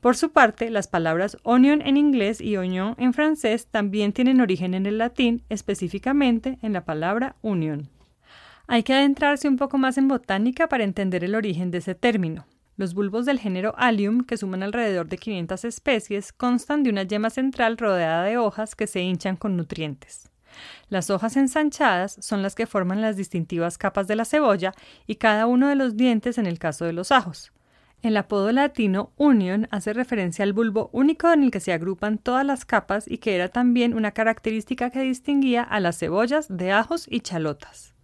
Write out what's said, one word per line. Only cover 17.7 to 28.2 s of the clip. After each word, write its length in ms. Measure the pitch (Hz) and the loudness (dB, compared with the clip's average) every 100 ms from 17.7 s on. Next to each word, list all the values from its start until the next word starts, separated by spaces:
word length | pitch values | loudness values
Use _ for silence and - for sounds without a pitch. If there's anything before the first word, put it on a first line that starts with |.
| 226 | 0
rodeada 480 | 226 185 165 165 190 | 0 0 2 0 0
de 120 | 233 | 0
hojas 380 | 220 208 220 - | -2 -2 -10 -6
que 120 | 208 | -6
se 140 | 190 | -2
hinchan 360 | 180 180 196 185 | -2 -2 -4 -4
con 180 | 214 180 | -2 -2
nutrientes. 760 | 160 156 156 143 - - _ _ _ - - - _ | -4 -6 -8 -8 -16 -20 _ _ _ -20 -20 -20 _
Las 220 | 190 170 | -4 -2
hojas 260 | 196 220 269 | -2 0 2
ensanchadas 800 | 269 311 302 - 277 185 190 - | 2 2 0 2 2 2 -2 -8
son 220 | - 202 | -4 -2
las 140 | 196 - | -2 -4
que 120 | 226 | -4
forman 320 | 202 180 196 | -2 0 0
las 160 | 220 196 | -2 -4
distintivas 600 | 185 175 160 170 170 - | -4 -4 -4 -2 -4 -2
capas 300 | 196 202 190 | -4 -2 -2
de 100 | 214 | -2
la 80 | 226 | 0
cebolla 480 | 302 277 196 185 - - - - | 2 2 2 0 -6 -20 -20 -10
y 80 | 220 | 0
cada 300 | 226 214 226 | 2 4 4
uno 240 | 247 277 | 4 4
de 60 | 277 | 2
los 200 | 262 214 | 0 2
dientes 420 | 254 226 247 240 | 2 2 0 -2
en 80 | 196 | -2
el 140 | 170 | -2
caso 240 | 165 151 | -4 -4
de 80 | 170 | -4
los 220 | 170 185 | -4 2
ajos. 400 | 269 175 147 - _ _ _ _ _ | 2 2 -12 -20 _ _ _ _ _
El 140 | 226 | 0
apodo 340 | 214 | 0